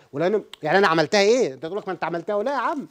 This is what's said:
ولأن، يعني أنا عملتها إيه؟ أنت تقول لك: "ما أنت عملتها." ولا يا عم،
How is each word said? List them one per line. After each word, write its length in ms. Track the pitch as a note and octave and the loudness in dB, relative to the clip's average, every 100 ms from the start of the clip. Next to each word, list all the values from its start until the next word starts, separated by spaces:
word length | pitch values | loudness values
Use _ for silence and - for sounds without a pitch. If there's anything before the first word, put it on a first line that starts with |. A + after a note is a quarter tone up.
| _ | _
ولأن، 300 | C3+ E3+ G#3 - - | -2 0 0 -4 -8
يعني 140 | D3+ F3+ | 2 4
أنا 100 | G3+ | 4
عملتها 340 | E3 D#3 G#3+ | 2 2 4
إيه؟ 320 | G3+ B3+ F3+ | 4 4 2
أنت 120 | C3+ D#3+ | -4 -8
تقول 120 | G3 | -8
لك: 100 | G3 | -8
"ما 60 | |
أنت 100 | F3+ | -6
عملتها." 320 | D#3+ E3+ E3+ G#3 | -4 -6 -4 -4
ولا 160 | A3+ | -2
يا 60 | C#4 | -2
عم، 300 | A#3+ D#4+ F#3+ | -4 -4 -8